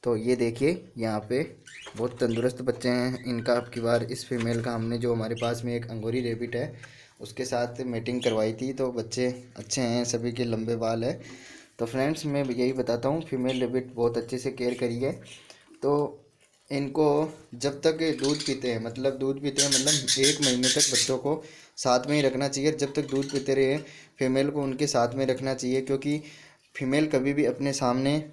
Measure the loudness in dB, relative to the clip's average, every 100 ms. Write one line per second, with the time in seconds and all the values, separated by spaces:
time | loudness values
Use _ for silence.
0 | 2 0 2 2 2 2 0 0 -6 -4
1 | -2 -2 -2 -2 -2 -10 -20 -18 -16 -4
2 | -4 0 0 2 0 0 -4 0 0 2
3 | 0 -2 -4 -4 2 0 0 -2 2 2
4 | 2 -8 -4 -2 0 0 -2 -2 -2 -2
5 | 0 0 -2 -2 -2 -2 -2 -4 -4 -6
6 | -2 -2 -2 -4 -4 -4 -4 -8 -20 -20
7 | -20 -16 -14 -8 -4 -2 -2 -4 -6 -4
8 | -2 0 2 2 0 0 -4 -2 -2 -2
9 | -4 0 -2 -2 -12 -16 -6 -2 2 2
10 | 0 -2 -2 -2 -2 -2 -2 0 0 0
11 | -2 -4 -10 -18 -18 -20 -20 -6 -4 0
12 | 0 0 -2 0 0 2 2 2 0 2
13 | 2 0 -2 -2 0 0 0 0 -4 0
14 | 2 2 -4 -4 -4 -2 -2 0 -2 0
15 | -2 -4 -12 -20 -20 -20 -20 -4 2 2
16 | 0 -6 _ _ _ _ _ -4 -2 2
17 | 4 4 0 -6 -18 -4 -4 2 2 2
18 | 0 2 0 0 -2 -2 0 -2 -4 -2
19 | -2 0 -2 0 -2 0 2 4 2 2
20 | 2 4 4 4 2 4 4 4 4 2
21 | 2 0 0 -4 -6 -20 -20 -4 4 4
22 | 4 2 4 2 -2 2 0 2 -2 -2
23 | -2 -2 0 -2 0 2 4 2 -4 -20
24 | -20 -2 2 4 2 0 -2 -2 2 2
25 | 2 2 0 0 -2 -2 0 0 0 -2
26 | 0 -4 -6 -20 -20 -20 _ -6 2 2
27 | 4 2 2 2 2 2 -2 2 2 4
28 | 2 0 -2